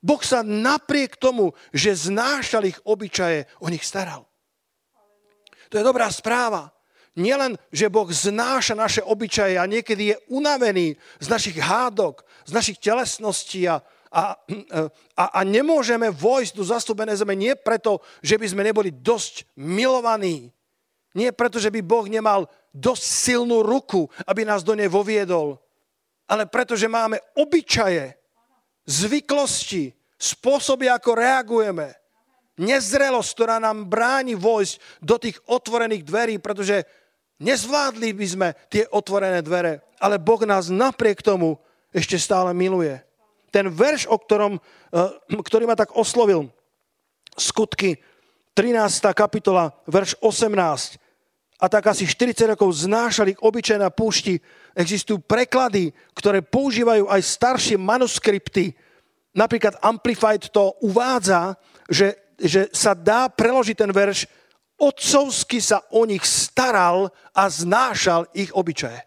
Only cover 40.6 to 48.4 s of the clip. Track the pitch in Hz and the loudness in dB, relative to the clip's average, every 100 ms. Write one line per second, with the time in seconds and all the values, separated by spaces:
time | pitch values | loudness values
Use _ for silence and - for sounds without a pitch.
40.6 | 170 185 262 - 226 202 - 190 165 151 | 0 0 0 2 0 2 0 2 0 -2
41.6 | _ _ _ 185 160 180 - 190 185 175 | _ _ _ -4 -2 -4 0 0 0 0
42.6 | 185 185 160 131 _ _ _ _ _ 202 | 0 0 -2 -6 _ _ _ _ _ 0
43.6 | 196 160 262 294 - 208 - 208 208 190 | 0 2 2 2 0 -2 2 0 2 -2
44.6 | _ _ _ 170 185 - _ 214 - 226 | _ _ _ 0 0 -4 _ -8 0 0
45.6 | 233 226 208 - 220 233 220 175 135 _ | 2 0 0 0 0 2 4 2 0 _
46.6 | _ _ _ _ _ _ - - - - | _ _ _ _ _ _ -20 -6 -4 0
47.6 | 220 - 196 156 _ _ _ _ | -2 0 -2 -2 _ _ _ _